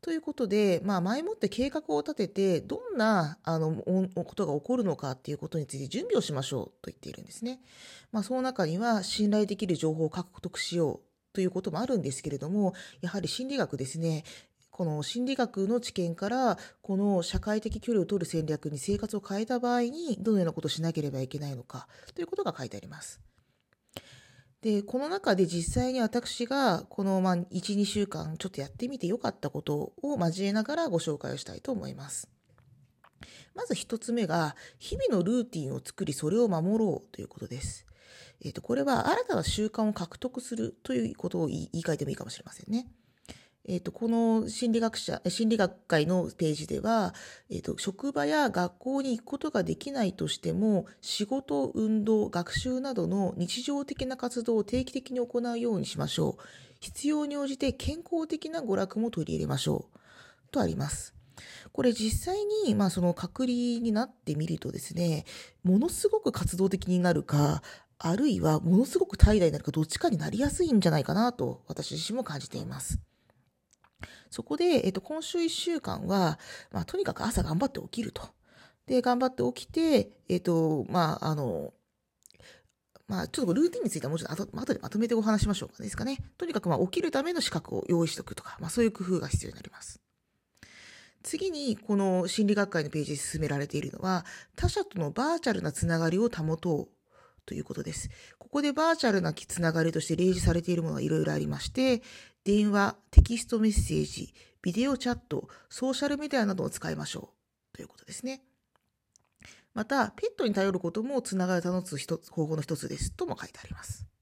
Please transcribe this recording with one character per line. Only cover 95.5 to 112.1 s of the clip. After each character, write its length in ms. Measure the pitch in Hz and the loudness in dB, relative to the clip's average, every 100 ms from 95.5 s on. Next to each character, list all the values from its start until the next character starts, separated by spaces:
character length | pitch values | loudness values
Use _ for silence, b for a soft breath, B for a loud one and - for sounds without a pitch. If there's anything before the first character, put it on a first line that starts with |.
ャ 20 | |
ル 80 | 196 | 0
な 100 | 151 | -2
つ 140 | - 170 | -2 0
な 140 | 165 | 2
が 100 | 165 | 2
り 80 | 180 | 4
を 120 | 233 | 2
保 280 | 233 156 160 | 0 -2 -2
と 280 | 175 151 - | 0 0 -2
う 40 | _ _ b b b - | _ _ b b b -10
と 80 | |
い 60 | - | -8
う 40 | |
こ 120 | - - | -8 -8
と 80 | |
で 100 | - | -6
す。 160 | 156 - B B B | -6 -8 B B B
こ 100 | - | -4
こ 120 | 285 | 0
で 100 | 294 | 0
バ 200 | 277 320 | 2 2
ー 20 | 330 | 4
チ 100 | 247 | 4
ャ 60 | |
ル 100 | 196 | 4
な 100 | 170 | 2
つ 280 | 151 - - | -4 -8 0
な 120 | 165 | 2
が 100 | 165 | 4
り 80 | 165 | 2
と 80 | 160 | 0
し 80 | - | 0
て 80 | 156 | 2
例 100 | 180 | 4
示 140 | 180 | 6
さ 100 | 170 | 4
れ 100 | 170 | 4
て 80 | 170 | 2
い 40 | 170 | 0
る 60 | |
も 80 | 160 | 0
の 60 | 151 | -2
が 60 | |
い 60 | 151 | 0
ろ 140 | 160 | 2
い 40 | 156 | 2
ろ 80 | |
あ 40 | 151 | 0
り 80 | 147 | -2
ま 140 | 143 | -4
し 100 | - | -4
て、 320 | - 262 240 B B B B - | 2 4 4 B B B B 2
電 280 | 208 208 | 4 6
話、 240 | 202 202 - _ | 4 2 0 _
テ 120 | - | 10
キ 160 | - 233 | 10 4
ス 80 | - | 0
ト 120 | 226 | 2
メ 120 | 220 | 4
ッ 20 | |
セ 220 | 208 - | 4 2
ー 120 | 156 147 | 0 -2
ジ、 280 | - - b b b | -6 -12 b b b
ビ 120 | - | -4
デ 160 | 175 262 | 0 2
オ 80 | 262 | 2
チ 120 | 254 | 0
ャ 60 | 240 | -4
ッ 40 | - | -4
ト、 180 | 156 - B B | -6 -6 B B
ソ 220 | - 262 | -4 -2
ー 20 | |
シ 100 | 262 | 0
ャ 60 | 285 | 0
ル 80 | 285 | -2
メ 100 | 302 | 0
デ 80 | 277 | 2
ィ 60 | |
ア 40 | 208 | 2
な 100 | 185 | 0
ど 100 | 180 | -2
を 40 | |
使 220 | - 165 | -4 -6
い 60 | 151 | -6
ま 80 | 143 | -6
し 100 | - | -10
ょ 160 | - _ _ _ _ | -12 _ _ _ _
う 20 | - | -20
と 40 | |
い 40 | - | -18
う 20 | |
こ 100 | - | -18
と 60 | |
で 80 | - | -18
す 140 | 208 247 | -12 -10
ね。 180 | 269 _ _ _ _ _ _ _ _ _ _ B B B | -10 _ _ _ _ _ _ _ _ _ _ B B B
ま 120 | - 214 | -8 -2
た、 240 | 277 214 | 2 0
ペ 180 | - 453 | 0 -4
ッ 100 | - | 0
ト 80 | 254 | 0
に 80 | |
頼 160 | 202 196 | 4 2
る 100 | 185 | 2
こ 100 | 175 | -2
と 120 | 170 | -4
も 180 | 233 277 | -2 -2
つ 160 | 247 190 | 0 -2
な 100 | 180 | 2
が 140 | 185 | 2
り 80 | 175 | 2
を 20 | |
保 100 | 185 | -2
つ 160 | 180 143 | -2 -8
一 200 | - | -4